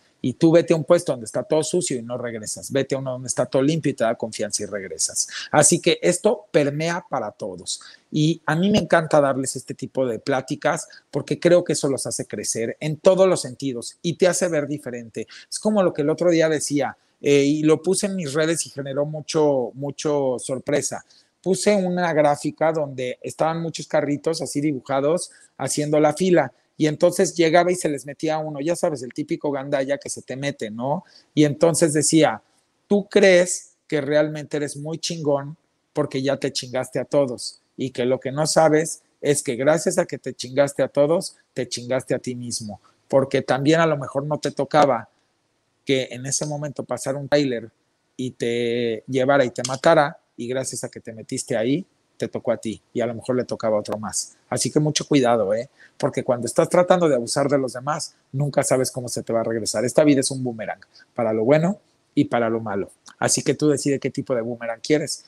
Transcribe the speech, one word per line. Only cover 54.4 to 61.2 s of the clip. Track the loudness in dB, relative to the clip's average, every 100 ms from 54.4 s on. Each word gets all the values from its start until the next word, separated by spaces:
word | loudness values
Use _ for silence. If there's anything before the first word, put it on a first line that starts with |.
| -6
Así | -4 0
que | 0
mucho | 0 -2 0
cuidado, | 2 4 2 2
¿eh? | -2 -4 _ _ -6
Porque | -4 -2
cuando | -2 -2 0
estás | 0 2
tratando | 4 4 2 2
de | 0
abusar | -2 -2 0
de | 0
los | -2
demás, | -6 -8 -6 -8 _ _
nunca | -6 -2 0
sabes | 2 2 0
cómo | -6 -8
se | -8
te | -2
va | -2
a |
regresar. | -2 -4 -4 -2
Esta | 0 4 4
vida | 4
es | 0
un | -4
boomerang, | -6 -6 -10 -10 _ _ _
para | -4